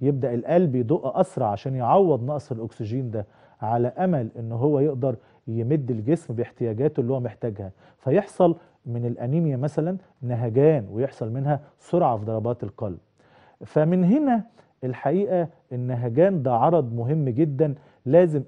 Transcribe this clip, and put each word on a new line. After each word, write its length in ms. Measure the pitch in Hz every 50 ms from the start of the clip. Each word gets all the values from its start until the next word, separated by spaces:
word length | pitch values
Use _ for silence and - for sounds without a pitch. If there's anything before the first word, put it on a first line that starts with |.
يبدأ 320 | 123 139 143 131 120 - 160
القلب 420 | 127 - - 160 175 180 151 120
يدق 420 | 127 120 110 156 - - 131 - 180
أسرع 300 | 185 - - - 127 107
عشان 280 | 101 101 - 135 135
يعوض 480 | 131 120 117 151 196 196 170 143 117 117
نقص 280 | 135 151 143 - -
الأكسجين 600 | 123 110 117 117 - - 117 104 117 135 131 120
ده، 140 | 107 110 98 - _ _ _ _ _ _
على 260 | - 107 117 120 120 123
أمل 420 | - 139 185 185 175 135 113 113 - 117
إن 120 | 113 113
هو 280 | 117 117 127 151 151 131
يقدر 360 | 139 156 139 123 127 135 123 - - _ _ _ _ -
يمد 440 | 113 117 117 120 156 160 131 120
الجسم 420 | 123 110 107 123 165 160 - - 117
باحتياجاته 680 | 110 117 - - - 120 117 107 107 139 156 156 -
اللي 120 | 123 117 135
هو 60 | 127
محتاجها، 520 | 123 117 - - - 117 104 107 98 92 - _ _ - _ _
فيحصل 580 | _ 127 143 196 196 - - - 185 170 165 - - _ _ _ _
من 200 | 135 117 120 120
الأنيميا 520 | 120 117 - 120 120 147 170 165 156 135 123
مثلا 400 | 139 147 - 160 151 175 190 190 - _ _ _
نهجان، 680 | 127 120 123 113 123 117 107 131 143 156 160 139 104 98
ويحصل 400 | 98 110 135 139 - - 123 110
منها 280 | 117 135 135 147 147 139 - - _ _
سرعة 380 | _ - - 180 170 139 120 107
في 80 | 104
ضربات 380 | 110 110 110 107 120 120 - -
القلب. 340 | 98 - - 113 101 87 82 - _ _ _ _ _ _ _ _ _ _ _ -
فمن 380 | - - 156 156 165 180 185 180
هنا 400 | 170 226 311 302 269 240 220 - - _ - _ _ _ _ -
الحقيقة 640 | 127 123 - - 139 156 190 202 - 185 175 170 - - _ _ _
النهجان 720 | 127 123 123 123 127 120 123 120 113 139 175 196 196 160 123
ده 100 | 131 123
عرض 400 | 113 127 160 175 165 135 117 117
مهم 360 | 117 117 123 151 160 143 131
جدا، 460 | 110 123 165 151 139 131 156 147 135 - - _ _ _ _
لازم 380 | 123 143 170 185 170 151 143 131